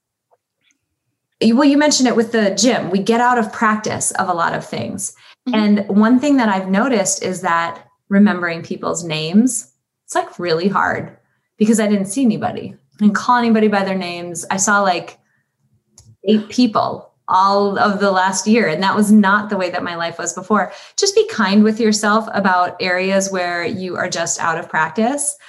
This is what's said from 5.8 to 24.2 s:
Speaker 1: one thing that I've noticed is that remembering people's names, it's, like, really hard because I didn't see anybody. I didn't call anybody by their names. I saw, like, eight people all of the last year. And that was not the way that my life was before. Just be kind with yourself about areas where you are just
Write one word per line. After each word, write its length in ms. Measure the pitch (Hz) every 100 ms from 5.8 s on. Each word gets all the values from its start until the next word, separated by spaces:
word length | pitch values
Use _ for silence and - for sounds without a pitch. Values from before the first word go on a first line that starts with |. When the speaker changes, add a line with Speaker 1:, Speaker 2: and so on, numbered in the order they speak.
| 202 196
Speaker 1:
one 200 | 220 254
thing 200 | 294 277
that 100 | 220
I've 200 | 190 185
noticed 540 | 190 262 226 185 -
is 200 | 190 175
that 440 | 180 170 170 - - _ -
remembering 540 | 196 202 180 175 165
people's 420 | - - 165 165
names, 680 | 170 156 156 196 254 - - _ _ _ -
it's, 80 |
like, 240 | 359 349 -
really 300 | 175 160 190
hard 480 | 190 - - 160 - _ _ _ -
because 200 | 214 226
I 60 | 208
didn't 180 | 202 190
see 180 | 277
anybody. 500 | 247 156 - - -
I 240 | - _ -
didn't 160 | 208
call 220 | 196 - 240
anybody 320 | 233 220 214
by 160 | 202
their 140 | 190 190
names. 480 | 175 175 175 165 -
I 60 | 190
saw, 240 | 214 202
like, 360 | 196 175 170 - _ _ _ _ _ _ _ _ - _
eight 240 | 190 214 -
people 640 | - 247 - 127 131 - _ -
all 500 | 185 196 202 202 185
of 200 | 208 196
the 120 | 202
last 340 | 185 185 190 214
year. 220 | 233 170
And 140 | 160
that 120 | 190
was 160 | 208 202
not 400 | 214 190 208 208
the 60 | 196
way 120 | 180
that 120 | 175
my 140 | 180 170
life 220 | 170 165
was 140 | 175
before. 400 | - 185 214 180 - - -
Just 180 | -
be 120 | 453 427
kind 360 | - 190 208
with 160 | 214 220
yourself 480 | 220 214 208 214 220
about 480 | 202 196 180 180 -
areas 500 | 185 180 190 196 190
where 320 | 190 175 175
you 320 | 170 185 185 175
are 120 | 180
just 320 | 170